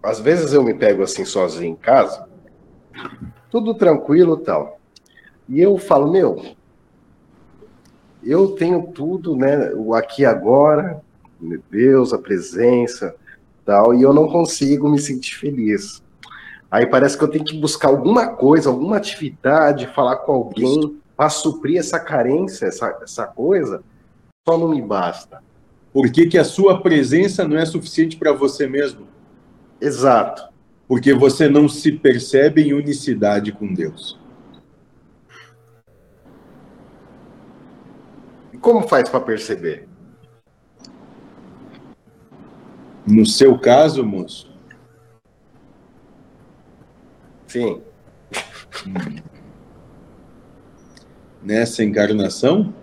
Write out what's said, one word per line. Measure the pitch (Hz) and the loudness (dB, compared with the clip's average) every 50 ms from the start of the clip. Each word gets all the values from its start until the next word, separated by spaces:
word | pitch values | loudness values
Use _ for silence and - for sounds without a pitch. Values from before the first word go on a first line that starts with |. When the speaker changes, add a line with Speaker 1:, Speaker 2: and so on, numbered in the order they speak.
| - | -4
Speaker 1:
Às | 104 110 110 | -6 -6 -2
vezes | 107 135 165 180 160 139 139 | 0 0 2 2 0 2 2
eu | 147 131 | 2 2
me | 113 110 | 2 0
pego | - - 107 101 92 98 | 2 2 2 2 2 -2
assim | 95 - - 123 | -4 -4 -8 -8
sozinho | - - 98 92 - - 85 87 82 80 | -6 -2 -2 -2 -2 -4 -6 -8 -8 -10
em | |
casa, | 80 - - 131 135 104 - - - - - - - _ - _ _ _ _ _ _ _ _ _ - - - - - - - - _ _ _ | -6 0 2 4 4 4 2 -2 -12 -16 -20 -20 -20 _ -20 _ _ _ _ _ _ _ _ _ -18 -18 -18 -18 -18 -18 -20 -20 _ _ _
tudo | - 233 220 220 226 | -6 -4 -4 -4 -2
tranquilo | - 214 175 151 127 - - 143 165 180 165 160 151 | 2 2 2 2 2 0 0 4 4 4 4 2 -2
e | - | -2
tal. | - 90 76 71 - - - _ _ _ _ _ _ _ _ _ - _ _ _ - | -4 -4 -4 -4 -6 -14 -20 _ _ _ _ _ _ _ _ _ -20 _ _ _ -6
E | 127 147 | 0 2
eu | 175 202 202 180 | 4 4 2 0
falo, | - - 170 139 143 151 | 0 2 2 2 2 2
"Meu, | 170 190 175 123 90 - - - - _ _ _ _ _ _ _ _ _ _ _ _ _ _ _ _ _ _ _ _ _ - - _ _ _ _ _ _ _ _ _ _ - | 2 2 2 0 -2 -4 -10 -18 -20 _ _ _ _ _ _ _ _ _ _ _ _ _ _ _ _ _ _ _ _ _ -20 -20 _ _ _ _ _ _ _ _ _ _ -6
eu | 120 147 175 196 196 190 | -2 2 2 2 2 2
tenho | - 165 170 180 175 175 - | -2 -2 0 0 -2 -2 -6
tudo, | - - 139 160 180 190 165 170 151 | -12 -10 -8 -6 -6 -6 -6 -6 -2
né, | 127 131 135 143 147 120 - - | 0 2 2 2 2 0 -4 -4
o | 101 110 107 113 | -6 -4 -2 -2
aqui | 113 - - - - 139 | -2 -2 -4 -2 0 2
e | |
agora, | 127 110 - - - 127 135 143 151 151 151 175 185 160 143 - _ _ _ _ _ _ _ 85 82 85 76 - _ | 2 2 2 2 2 4 6 6 4 4 2 0 -4 -8 -12 -16 _ _ _ _ _ _ _ -12 -12 -12 -12 -12 _
Deus, | 98 104 117 135 135 135 127 - 117 | -2 2 4 4 6 4 4 2 -2
a | 110 | -6
presença, | - - 101 90 85 - - 92 117 120 123 120 120 113 - - - 90 - - _ - - _ _ _ _ _ _ | -4 -4 -6 -6 -6 -8 -6 0 2 2 2 2 0 -4 -6 -10 -12 -12 -12 -14 _ -20 -20 _ _ _ _ _ _
tal, | - 104 101 113 117 120 | 2 4 4 6 6 4
e | 123 131 | 6 6
eu | 135 139 | 6 6
não | 147 156 156 | 4 2 2
consigo | 160 175 165 160 - - 143 135 143 143 147 147 | 2 -2 -2 -2 -2 -4 0 0 0 0 2 0
me | 151 139 | 0 0
sentir | 143 - 139 127 - - - | 0 -4 -8 -10 -10 -12 -14
feliz." | - - 147 143 127 113 107 104 98 - - - - _ _ _ _ - - - - - - - - _ _ | -10 -10 -8 -6 -4 -2 -2 -2 -2 -4 -10 -18 -20 _ _ _ _ -20 -20 -20 -20 -20 -20 -20 -20 _ _
Aí | - 107 120 | 0 0 0
parece | 123 127 127 135 143 143 | 2 2 2 2 2 0
que | - 151 | 0 -2
eu | 151 | -2
tenho | - 156 151 | -2 -4 -6
que | - 156 156 | -6 -8 -6
buscar | 151 151 - - - 143 | -6 -6 -4 0 2 2
alguma | 135 135 123 160 220 247 226 226 - | 2 2 2 2 2 2 0 -2 -4
coisa, | - - 139 151 165 135 135 | 0 4 4 4 4 4 0
alguma | 127 123 139 180 214 202 | -2 -2 -2 -2 -2 -4
atividade, | 202 - - - 156 139 - - - 127 143 160 156 147 143 - 123 113 - | -4 -6 -12 -10 -12 -12 -12 -4 -2 0 2 2 2 2 0 0 -6 -8 -4
falar | - 131 123 131 - | -2 -2 -2 -2 -4
com | - - 143 | -2 -2 -2
alguém | 127 117 - 98 104 123 127 139 156 | -2 -2 -6 -6 -4 0 0 0 0
Speaker 2:
Isso. | 151 - - - _ _ _ | -2 -4 -6 -14 _ _ _
Speaker 1:
pra | - 147 151 | -2 -2 -2
suprir | - - - 160 147 - - 135 165 180 | -2 -2 -4 -4 -4 -4 -4 -2 -2 -2
essa | 160 - - 165 | -2 -2 -6 -6
carência, | - - 160 135 117 127 135 160 190 190 - - 117 | -6 -4 -2 -2 0 0 0 -2 -2 -6 -8 -8 -8
essa, | 95 90 - 120 104 - - - | -8 -6 -6 -8 -8 -8 -10 -16
essa | - - - 110 | -16 -12 -10 -10
coisa, | - - - 120 156 196 190 151 117 95 - - _ _ _ _ _ _ _ _ _ _ _ _ | -10 -8 -6 -2 -2 0 0 -2 -4 -8 -12 -14 _ _ _ _ _ _ _ _ _ _ _ _
só | - 165 165 | -2 0 0
não | 165 165 | 0 -2
me | 156 139 113 | -2 -2 -4
basta. | 101 104 98 90 85 85 - - _ - - _ _ _ _ _ _ _ _ _ _ _ | -4 -4 -4 -4 -4 -6 -10 -16 _ -20 -20 _ _ _ _ _ _ _ _ _ _ _
Speaker 2:
Por | 135 131 120 123 | 0 0 2 4
que | 156 170 | 4 2
que | 165 165 | 4 4
a | 175 - | 2 2
sua | - - - 190 196 185 190 - | 2 0 2 4 4 4 4 2
presença | 175 165 147 131 120 135 165 190 202 185 - 190 156 | 2 2 2 2 2 2 2 2 0 0 -2 -2 -2
não | 151 | 0
é | 156 165 | -2 -2
suficiente | 160 - 175 - - - - 160 165 160 - | -2 -4 -8 -10 -8 -2 0 0 0 -2 -2
pra | - 156 143 | 0 0 0
você | 135 139 135 - - 147 | 2 0 -2 -2 -2 -6
mesmo? | 131 131 139 147 135 120 - - - - _ _ _ _ _ _ _ _ _ _ _ _ _ | -4 -2 -4 -4 -4 -6 -12 -20 -20 -20 _ _ _ _ _ _ _ _ _ _ _ _ _
Speaker 1:
Exato. | - 147 131 113 127 135 123 113 98 - - - - - _ _ _ _ _ _ _ | -6 -6 -4 0 2 4 4 4 2 0 -6 -12 -18 -20 _ _ _ _ _ _ _
Speaker 2:
Porque | _ 127 120 123 139 139 | _ -2 0 4 4 4
você | 120 131 139 131 - 160 143 | 6 4 4 4 4 2 4
não | 139 147 151 143 | 6 4 4 4
se | - - - 160 147 | 2 0 -2 -2 -2
percebe | - - 139 123 120 120 - - 135 139 151 151 156 151 | 2 2 2 2 2 -2 0 2 2 2 4 4 2 2
em | 143 139 | 2 0
unicidade | 143 143 147 143 139 - - 120 104 104 101 104 104 104 104 101 | -2 -4 -6 -8 -6 -4 -6 -4 -2 0 0 0 -2 -4 -6 -10
com | - 107 98 92 | -10 -10 -8 -6
Deus. | 90 82 78 - - - - - - - - - _ - - - - _ _ _ _ _ _ _ _ _ _ _ _ _ _ _ - - _ _ _ _ _ _ _ _ _ _ _ _ _ _ _ _ - - - _ - - - - - - - - - - - - - - - - - - - - - - - - - - - - - - - - - - - - - - - - - - | -6 -6 -8 -8 -12 -18 -18 -20 -20 -20 -20 -20 _ -20 -20 -20 -20 _ _ _ _ _ _ _ _ _ _ _ _ _ _ _ -20 -20 _ _ _ _ _ _ _ _ _ _ _ _ _ _ _ _ -20 -20 -20 _ -20 -20 -20 -20 -20 -20 -20 -20 -20 -20 -20 -20 -20 -20 -20 -20 -20 -20 -20 -20 -20 -20 -20 -20 -20 -20 -20 -20 -20 -20 -20 -20 -20 -20 -20 -20 -20 -20 -20 -20 -20 -20
Speaker 1:
E | 123 | -4
como | - - 233 226 180 | 0 0 2 2 0
faz | - - 135 120 - | 0 0 0 0 0
pra | - 127 | -4 -6
perceber? | - - 110 104 - - 110 90 85 82 76 - - - - _ - - - _ _ _ _ _ _ _ _ _ _ _ _ _ - - - - - - - - - - - - - - - - - - - - - - - _ _ _ _ _ _ _ - - - - - - - - - - - - - - - | -4 -4 -6 -6 -6 -8 -10 -8 -6 -10 -10 -10 -14 -20 -20 _ -20 -20 -20 _ _ _ _ _ _ _ _ _ _ _ _ _ -20 -20 -20 -20 -20 -20 -20 -20 -20 -20 -20 -20 -20 -20 -20 -20 -20 -20 -20 -20 -20 -20 -20 _ _ _ _ _ _ _ -20 -20 -20 -20 -20 -20 -20 -20 -20 -20 -20 -20 -20 -12 -6
Speaker 2:
No | 104 104 113 107 | 0 2 4 4
seu | 107 - - 139 135 123 127 | 2 4 4 6 6 6 4
caso, | - 123 120 135 156 160 135 135 123 | 4 4 6 6 4 4 2 -2 -4
moço? | 107 98 92 87 - - - - - - - - - - _ _ _ _ _ _ _ _ _ _ _ _ _ _ _ _ _ _ _ _ _ _ _ _ _ _ _ _ _ _ _ _ _ - _ _ _ _ _ _ _ - _ _ _ _ _ _ _ _ _ _ _ _ | -4 -6 -8 -10 -12 -14 -20 -20 -20 -20 -20 -20 -20 -20 _ _ _ _ _ _ _ _ _ _ _ _ _ _ _ _ _ _ _ _ _ _ _ _ _ _ _ _ _ _ _ _ _ -20 _ _ _ _ _ _ _ -20 _ _ _ _ _ _ _ _ _ _ _ _
Speaker 1:
Sim. | - - 123 120 107 87 - - - _ _ _ - _ _ _ _ - - - - - - - _ - - - | -12 -8 -4 -4 -4 -6 -8 -14 -20 _ _ _ -20 _ _ _ _ -14 -14 -14 -14 -20 -20 -20 _ -20 -18 -16
Speaker 2:
Hum. | - - 180 80 76 73 - - - - - - - - - - - - - - - - - - - - - - - - - _ _ - - _ _ _ _ _ _ _ - _ _ _ - _ _ _ _ - | -10 -10 -10 -10 -10 -14 -16 -18 -20 -20 -20 -20 -20 -20 -20 -20 -20 -20 -20 -20 -20 -20 -20 -20 -20 -20 -20 -20 -20 -20 -20 _ _ -20 -20 _ _ _ _ _ _ _ -20 _ _ _ -20 _ _ _ _ -8
Nessa | 98 107 113 117 113 - - 113 | -4 -2 -2 -2 -2 -2 -2 -2
encarnação? | 104 101 110 104 104 107 107 98 92 - - - 131 165 214 208 185 - - | 0 2 0 0 0 0 0 -2 -4 -4 0 0 2 2 2 0 -2 -6 -14